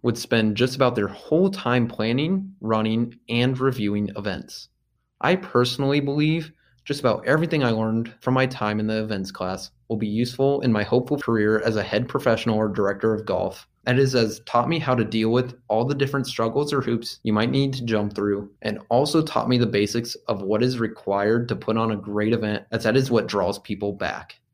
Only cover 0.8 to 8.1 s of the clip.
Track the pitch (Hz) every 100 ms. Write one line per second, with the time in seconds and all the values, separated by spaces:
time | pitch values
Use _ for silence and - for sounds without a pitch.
0.8 | 123 117 101 - - 160 190 196 120 123
1.8 | 117 - 110 127 160 190 196 - 110 110
2.8 | 110 113 120 - - 117 127 127 131 113
3.8 | 101 104 104 101 101 80 - - - _
4.8 | _ _ _ - 147 185 - 123 123 135
5.8 | 139 147 139 147 156 160 156 - _ _
6.8 | - 143 123 101 - 151 165 156 120 110
7.8 | 110 113 113